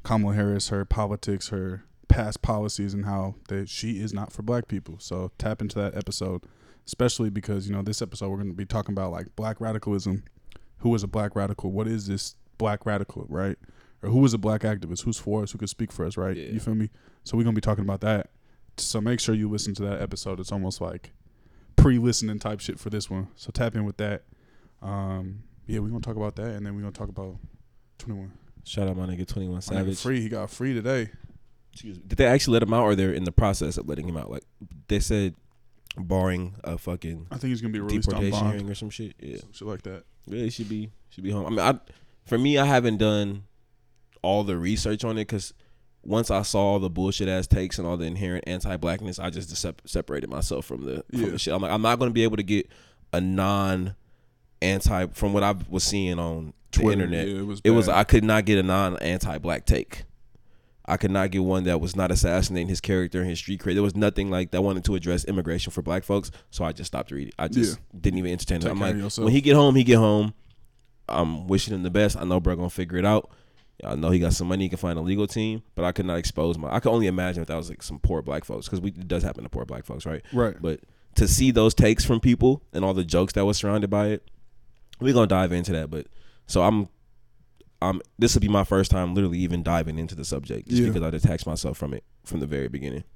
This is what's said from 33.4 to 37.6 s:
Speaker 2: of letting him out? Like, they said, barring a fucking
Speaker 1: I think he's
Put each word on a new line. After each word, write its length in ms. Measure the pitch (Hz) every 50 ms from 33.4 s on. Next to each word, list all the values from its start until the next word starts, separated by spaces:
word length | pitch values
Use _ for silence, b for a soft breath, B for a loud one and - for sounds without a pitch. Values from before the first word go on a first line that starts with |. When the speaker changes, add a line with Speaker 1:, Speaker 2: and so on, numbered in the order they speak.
| 113 101 98 85 85 73 - -
Speaker 2:
of 100 | - -
letting 200 | 73 - 76 90
him 80 | 85
out? 140 | 78 58 50
Like, 120 | 60 71 - _ _ _ - - - - - -
they 120 | 104 101
said, 340 | - - 113 104 98 92 85 - _ _ _ _ _ - _ _ _ - -
barring 580 | - 92 85 92 92 92 92 92 90 90 90 101 110 -
a 140 | - 85 87
fucking 480 | - 92 90 87 - 82 82 80 82 87
Speaker 1:
I 60 | 139 127
think 120 | 139 127
he's 100 | 127 113